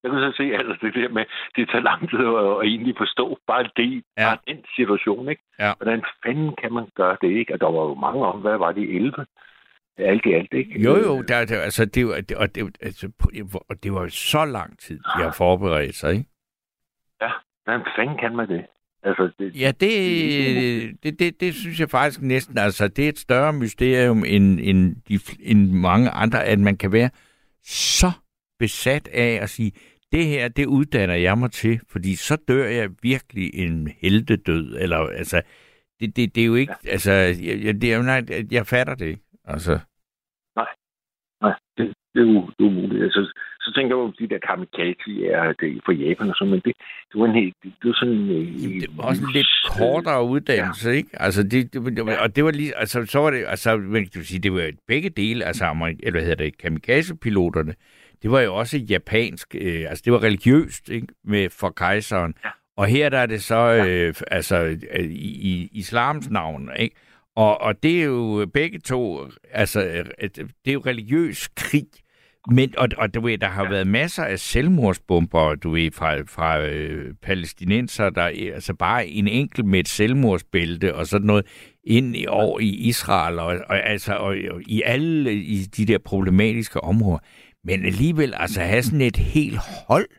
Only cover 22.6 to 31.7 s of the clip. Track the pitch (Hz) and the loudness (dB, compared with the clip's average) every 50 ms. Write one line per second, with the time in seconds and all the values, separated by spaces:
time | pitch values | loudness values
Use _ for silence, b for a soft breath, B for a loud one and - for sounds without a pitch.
22.6 | 101 104 92 - 104 101 - - 143 151 147 - - - 123 123 139 156 151 143 | 0 0 2 0 -2 -2 0 0 0 0 0 -4 -2 0 2 4 4 2 2 0
23.6 | 120 107 - - 127 127 127 127 123 123 117 110 92 69 98 101 98 98 95 82 | -2 -4 0 0 2 4 6 6 6 6 6 4 4 4 4 6 8 6 6 4
24.6 | 62 92 95 95 92 90 85 - - - 104 95 - - - - - - 117 104 | 2 4 4 6 6 4 2 -2 -6 -2 -2 -2 -2 -6 -18 -12 0 4 6 6
25.6 | 101 95 92 92 92 90 90 104 123 123 - - 107 113 113 117 - - 104 101 | 6 6 4 4 4 4 4 4 4 2 0 0 0 2 2 0 2 2 4 4
26.6 | 101 101 98 - - 98 95 113 120 127 b b b b b b b b b b | 4 4 2 2 0 2 4 4 2 2 b b b b b b b b b b
27.6 | b - - - - - - - - 180 175 - _ _ _ _ _ _ _ _ | b -10 -6 -4 -2 0 2 4 2 2 2 -2 _ _ _ _ _ _ _ _
28.6 | 117 107 - - - 127 139 147 - - - 120 120 120 117 104 101 104 - - | -2 -2 -2 -2 0 0 0 0 -2 -6 -2 0 0 0 0 -2 -4 -6 -4 -2
29.6 | 113 104 b b b b b b b _ - 156 170 156 147 139 120 123 113 - | -4 -4 b b b b b b b _ 0 0 2 2 0 -2 -2 -4 -2 -2
30.6 | 143 - 135 135 147 143 - 123 98 90 87 87 87 90 98 113 123 120 - - | 0 2 2 2 2 2 2 0 2 2 2 2 2 2 2 2 0 -2 -2 0
31.6 | - 110 | 0 0